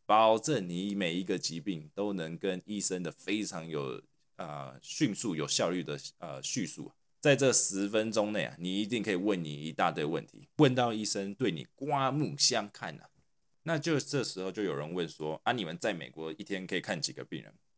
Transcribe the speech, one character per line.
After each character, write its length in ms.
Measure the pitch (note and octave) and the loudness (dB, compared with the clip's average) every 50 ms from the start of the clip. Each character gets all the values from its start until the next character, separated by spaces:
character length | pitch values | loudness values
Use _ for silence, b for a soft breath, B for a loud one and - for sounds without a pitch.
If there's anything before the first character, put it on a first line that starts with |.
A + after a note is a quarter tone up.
| _ | _
保 320 | - G#2 A2 A2+ A2 A2 A2 | 4 6 6 8 8 6 6
证 300 | G#2+ - D3 A2+ F#2 F2 | 4 2 0 0 0 -2
你 260 | F2 F2+ F#2+ G2+ G2+ | -2 -2 -2 -2 0
每 200 | G2+ F#2+ E2 E2 | 0 0 0 0
一 100 | F2+ F#2 | 0 0
个 120 | G2 F#2+ | 0 -2
疾 220 | E2+ - - E2 E2 | -2 -2 -4 -6 -6
病 320 | D2 G#2 F2+ D#2 D2+ D2 - | -4 -4 -6 -6 -8 -10 -6
都 180 | G2 G2+ G#2 G2 | -4 -2 -2 -2
能 240 | F#2 D#2+ D#2+ E2+ E2 | -2 -4 -4 -6 -4
跟 240 | - F#2+ F#2 F#2 - | -2 -2 -2 -4 -6
医 120 | - G#2 G2+ | -6 -4 -2
生 240 | F#2 - F#2+ F2+ F2 | 0 0 0 -2 -4
的 80 | D#2+ | -6
非 320 | D2+ - - F#2 G2+ A2 G2+ | -8 -8 -4 -2 -2 -2 -2
常 240 | F2+ G2 E2+ D#2+ | -4 -6 -8 -8
有， 360 | E2 D#2 D2 C#2 C2 A#1+ G1+ - _ _ _ _ _ _ | -6 -6 -6 -4 -6 -8 -10 -14 _ _ _ _ _ _
啊， 420 | - F2+ D#2 D2 C#2+ C2+ C2 C2 C#2 - | -12 -10 -10 -8 -10 -10 -12 -14 -16 -14
迅 320 | - - - D#3 A#2+ F#2+ | -12 -2 -2 0 0 0
速 200 | - - A2 E2+ | -2 -2 -2 -2
有 140 | D2 D2 C#2 | -2 -2 0
效 220 | - - A2 E2+ | 0 2 2 2
率 120 | F#2 F2+ D#2 | 0 0 -2
的， 160 | C#2+ D2 C#2+ - - - _ | -4 -6 -8 -8 -12 -14 _
呃， 240 | F2+ D#2+ C#2+ C2+ C2 | -12 -12 -10 -10 -8
叙 240 | - - - - | -6 -4 -4 -4
述。 260 | - - - - - - _ _ _ _ _ | -4 -6 -8 -10 -12 -14 _ _ _ _ _
在 160 | - D3+ C#3 | 4 4 6
这 160 | C3 C3+ C3 | 8 6 8
十 380 | A2 - - - G2 F#2+ G2+ G2+ | 8 8 8 8 6 2 0 2
分 240 | G#2+ G#2+ A2 A2+ G2+ | 2 2 2 4 2
钟 180 | A2 G#2 G#2 | 2 2 2
内 140 | G#2+ G2 D2 | 0 -2 -2
啊， 100 | A#1 C2+ D2+ | -2 -4 -6
你 240 | E2+ F#2 F#2 G2+ A2 | -4 -2 -2 -2 0
一 40 | |
定 160 | G2+ B2 A2+ G2 | 0 -2 -2 0
可 80 | A2 | 0
以 40 | G2 | 0
问 280 | F2+ F#2+ G#2+ G2 F2+ E2 | 2 2 2 2 0 0
你 80 | D2+ | -4
一 220 | D2 D2 D2+ D#2+ D#2 | -6 -6 -6 -6 -2
大 180 | - F#2 E2+ | 0 0 0
堆 140 | D2+ E2+ D2+ | 2 0 -2
问 200 | D2 E2 D2 - | -2 -2 -2 -4
题， 200 | - - G1+ - - _ | -8 -14 -20 -20 -10 _
问 180 | - D3+ C3+ B2+ | 6 6 6 6
到 180 | B2+ B2 A#2 A2 | 4 2 2 2
医 100 | A2 G#2+ | 0 0
生 320 | - - G#2 G2 G2+ G2 | 0 0 -2 -2 -4 -4
对 160 | - C3 G#2 | -2 0 0
你 160 | E2+ D2 B1+ - _ | 0 -2 -6 -12 _
刮 380 | _ C3+ D3 C#3+ C#3 C3+ C3 C3+ | _ -4 -2 0 0 0 0 2
目 240 | D3+ D3 - C#3+ | 0 0 -2 0
相 320 | C#3 - - A#2+ A2 G#2 G#2 | 2 2 4 4 2 -2 -4
看 260 | - - - F2 D2+ - | -8 -10 -10 -10 -10 -12
啊。 80 | - - _ _ _ _ _ _ _ _ _ _ _ | -16 -20 _ _ _ _ _ _ _ _ _ _ _
那 160 | D#3+ E3 D3+ | -2 -2 -2
就 200 | C#3+ E3+ D#3+ C3+ | 0 0 0 0
这 240 | - - - C#3 A2 | 0 0 0 0 0
时 180 | - - F#2 | -2 -4 -4
候 120 | F#2 F#2+ F2+ | -6 -4 -2
就 100 | G#2+ G#2 | -2 -2
有 120 | F2+ D2 | 0 0
人 160 | C#2 D2 D#2 F2 | -2 -4 -4 -2
问 160 | F2+ E2+ D2+ | -2 -2 -4
说 320 | - - D2+ D#2 D#2 - - | -4 -6 -4 -4 -4 -2 0
：“啊， 80 | A2+ B2+ | 0 0
你 120 | A#2+ F#2+ | 0 -2
们 140 | D#2 E2 - | -4 -6 -2
在 160 | - A2+ G2 | -2 -2 -2
美 160 | E2 C#2 B1+ | -2 -6 -10
国 200 | - D#2 D#2+ D#2+ - | -10 -8 -8 -8 -8
一 120 | - G2 | -8 -8
天 220 | - G2 F#2 F#2 | -6 -6 -6 -4
可 100 | F2 F#2+ | -4 -4
以 40 | F2 - | -4 -2
看 180 | - G2 D#2+ | -2 -4 -2
几 100 | D2 - C#2+ | -4 -6 -6
个 100 | - - | -8 -10
病 180 | - - C#2+ G#1 | -10 -10 -10 -10
人？” 120 | G1+ - _ _ _ _ | -12 -18 _ _ _ _